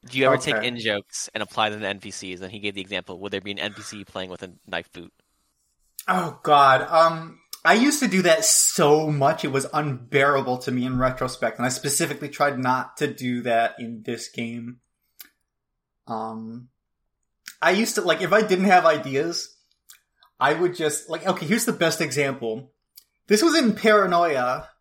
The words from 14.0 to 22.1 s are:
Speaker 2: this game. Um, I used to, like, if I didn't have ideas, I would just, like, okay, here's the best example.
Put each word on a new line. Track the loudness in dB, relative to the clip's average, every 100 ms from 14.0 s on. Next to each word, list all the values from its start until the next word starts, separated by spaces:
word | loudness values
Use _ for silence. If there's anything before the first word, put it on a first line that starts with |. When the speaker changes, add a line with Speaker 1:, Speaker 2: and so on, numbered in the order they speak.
Speaker 2:
this | -8 -8 -10
game. | -10 -10 -10 -14 -18 _ _ _ _ -20 _ _ _ _ _ _ _ -10
Um, | -8 -8 -10 -12 -14 -18 _ _ _ _ _ _ _ -20 0
I | 2
used | 2 0 -2
to, |
like, | 0 0
if | 4
I | 2
didn't | 4 2 6
have | 6 6
ideas, | 2 0 -2 -2 -4 -10 _ _ _ _ -20 _ _ _ _
I | 0
would | 2 0 0
just, | -2 -2 -8
like, | -6 -4
okay, | -4 0
here's | 0
the | 0
best | 0 0 0
example. | -4